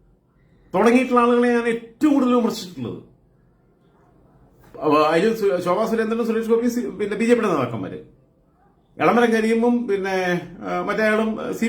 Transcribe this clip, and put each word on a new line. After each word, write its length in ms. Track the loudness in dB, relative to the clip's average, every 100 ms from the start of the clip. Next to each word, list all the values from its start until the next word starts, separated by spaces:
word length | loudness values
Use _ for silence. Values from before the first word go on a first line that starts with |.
| _ _ _ _ _ _ _
തുടങ്ങിയിട്ടുള്ള 460 | 0 4 4 4 4
ആളുകളെ 260 | 4 4 4 2
ഞാൻ 100 | 0
ഏറ്റവും 400 | -4 -6 -2 2 2
കൂടുതൽ 180 | 4 2
വിമർശിച്ചിട്ടുള്ളത്. 600 | 0 -4 -10 -10 -10 -10 -16 _ _ _ _ _ _ _ _ _ _ _ _ _ _ _ -20 -6 0
അവ-, 200 | 2 2
അതിൽ 240 | 2 0 0
സു-, 180 | -2 -2 -2
ശോഭാ 180 | -2 -2
സുരേന്ദ്രനും 360 | -2 -2 -2 -2
സുരേഷ് 200 | -4 0
ഗോപിയും 200 | 0 0 -4
സി-, 120 | -6 -6
പിന്നെ 160 | -6 -2
ബി 60 | 2
ജെ 60 | 2
പിയുടെ 140 | 2
നേതാക്കന്മാര്, 480 | -2 -2 -6 -10 -12 -16 _ _ _ _ _ _ _ _ -2
എളമരം 260 | 2 4 4 2
കരീമും 400 | 0 2 2 0 0
പിന്നെ, 260 | -4 -2 -2 -2 -2 -6 -12 -6
ആ, 160 | -4 -4
മറ്റേ 180 | -2 0
ആളും 180 | 0 0 -4 -8
സി 80 | -4